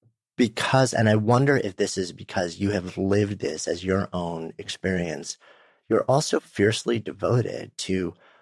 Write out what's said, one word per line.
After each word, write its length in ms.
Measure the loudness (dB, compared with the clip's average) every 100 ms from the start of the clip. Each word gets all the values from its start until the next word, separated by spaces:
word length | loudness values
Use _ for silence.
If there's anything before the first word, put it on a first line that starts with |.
| _ _ _ 0
because, 580 | 0 0 0 4 4
and 140 | 4 4
I 80 | 4
wonder 400 | 4 4 4 2
if 220 | 0 -2
this 200 | -2 -2
is 140 | -6
because 480 | -6 -8 -4 -4 -2
you 120 | -2
have 260 | 0 -4 -4
lived 420 | 0 2 2 -2
this 280 | -6 -6 -4
as 180 | -4 0
your 240 | 0 0
own 400 | -4 -4 -6 -8 -12
experience, 800 | -12 -6 -2 -2 -2 -6 -10 -14 _ -20 _ _ -2
you're 140 | 0
also 360 | 2 2 2 -4
fiercely 600 | -4 0 2 2 -2 -4
devoted 720 | -4 -4 0 2 0 -6 -12 -12
to, 360 | -4 -2 -2 -6 _ _